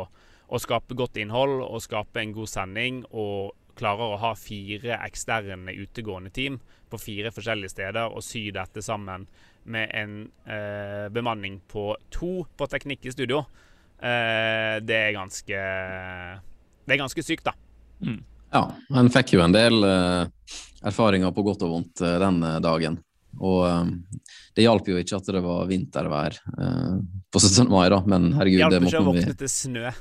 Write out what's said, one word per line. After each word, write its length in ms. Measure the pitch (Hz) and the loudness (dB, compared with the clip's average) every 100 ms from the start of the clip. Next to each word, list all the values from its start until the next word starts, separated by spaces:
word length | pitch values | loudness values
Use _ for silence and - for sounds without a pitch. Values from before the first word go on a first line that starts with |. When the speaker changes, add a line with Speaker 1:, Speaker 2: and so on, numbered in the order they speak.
| 92 _ _ _ - | -8 _ _ _ -6
Speaker 1:
å 120 | 120 | -6
skape 340 | - 117 - 127 | -2 -4 -4 -6
godt 220 | 123 113 | -4 -4
innhold, 420 | 104 120 139 135 | -4 0 0 0
og 180 | - 113 | -6 -10
skape 380 | - 110 104 120 | -8 -8 -6 -6
en 140 | 107 104 | -6 -8
god 160 | 110 | -8
sending, 500 | 107 95 104 123 127 - | -6 -6 -4 -4 -6 -10
og 480 | 117 104 101 98 - _ - | -8 -6 -6 -8 -12 _ -6
klarer 380 | 107 101 117 101 | -2 -2 -4 -2
å 20 | |
ha 140 | 113 | -4
fire 640 | 110 - 104 98 104 117 110 98 | -4 -10 -12 -10 -8 -4 -4 -6
eksterne 680 | - - 113 101 92 92 95 | -8 -4 -4 -4 -10 -12 -12
utegående 560 | 98 - 107 92 92 | -12 -10 -10 -10 -10
team 220 | - 135 131 - _ _ | -6 -6 -8 -14 _ _
på 80 | 110 | -14
fire 320 | - 101 113 | -10 -8 -8
forskjellige 460 | 107 104 107 95 - | -8 -6 -6 -6 -8
steder, 320 | 95 110 113 | -6 -4 -6
og 140 | - - | -8 -12
sy 220 | 120 104 | -8 -8
dette 300 | 95 92 113 | -8 -8 -10
sammen 460 | 104 107 98 92 95 _ _ _ - | -6 -6 -8 -12 -14 _ _ _ -10
med 260 | 113 107 | -6 -4
en, 220 | 110 107 104 107 _ - | -6 -8 -10 -16 _ -12
eh, 640 | 107 104 104 101 101 104 | -8 -8 -8 -8 -8 -6
bemanning 500 | 117 120 110 98 98 - | -4 -4 -4 -8 -14 -12
på 240 | 107 104 - - | -8 -6 -6 -8
to 360 | - 175 185 160 - | -8 -6 -6 -8 -8
på 120 | 143 | -6
teknikk 340 | 139 143 135 127 | -6 -6 -10 -8
i 80 | |
studio. 300 | 131 120 143 135 - _ _ _ _ | -6 -2 -2 -4 -12 _ _ _ _
Eh, 800 | 120 120 113 110 113 110 110 110 | -2 0 0 0 0 0 -2 -2
det 180 | 110 113 | 0 2
er 160 | 107 | 2
ganske, 460 | 104 92 - - 98 95 95 92 92 92 90 87 98 - - _ _ - | -2 -6 -12 -8 -6 -4 -4 -6 -8 -10 -12 -14 -14 -18 -20 _ _ 0
det 80 | 139 | 0
er 60 | |
ganske 220 | 135 - 160 | 0 -6 -4
sykt 240 | 165 - | -4 -4
da. 80 | - - - - - | -6 -10 -20 -20 -10
Speaker 2:
Mm. 200 | 175 110 - - - | -8 -8 -12 -20 -2
Speaker 3:
Ja, 100 | 139 - - - 131 | 0 0 -4 0 6
han 140 | 123 | 8
fikk 220 | 131 120 - | 6 6 6
jo 80 | |
en 80 | 85 | 8
del, 300 | 107 117 113 | 6 6 6
eh, 720 | 98 95 90 90 82 - - - - - 101 | 4 4 4 2 -2 -8 -18 -18 -18 -8 -4
erfaringer 460 | 101 113 95 92 85 | 2 4 4 2 2
på 80 | |
godt 220 | 101 92 87 | 0 0 -2
og 60 | 82 | -2
vondt, 260 | 85 - | -4 -2
eh, 160 | 87 87 | 0 2
den, 240 | 98 87 | 4 2
eh, 160 | 82 80 | 2 0
dagen. 380 | 85 80 80 85 - _ _ | 2 2 0 -4 -10 _ _
Og, 320 | - 95 92 87 | -6 0 2 4
eh, 220 | 85 87 87 87 - - - - - | 2 0 -4 -10 -16 -16 -20 -4 4
det 80 | |
hjalp 240 | 113 107 101 | 6 6 4
jo 80 | 90 | -2
ikke 200 | 85 98 | -2 -4
at 80 | 95 | -2
det 160 | 95 | -2
var 240 | 87 87 92 | 0 -2 0
vintervær, 720 | 92 - 73 85 73 78 - - - | -2 -2 -4 -2 -2 -2 -6 -10 -6
eh, 360 | 90 85 - 95 92 95 - | -2 -2 -2 -2 -4 -8 -2
på 120 | 98 | 4
syttende 260 | 101 98 123 | 6 6 6
mai 200 | 98 90 | 6 6
da, 100 | 98 90 | 6 4
men 260 | 92 87 | 4 4
herregud, 280 | - 98 92 | 4 6 6
Speaker 1:
Hjalp 100 | 90 | 6
Speaker 3:
det 80 | 92 | 6
Speaker 1:
ikke 200 | 90 85 | 4 4
å 20 | |
Speaker 3:
måtte 100 | 95 | 4
vi 120 | 87 90 | 4 2
Speaker 1:
våkne 120 | - | -2
til 140 | 135 | -4
snø. 400 | - 131 120 120 123 | -4 -4 -6 -6 -8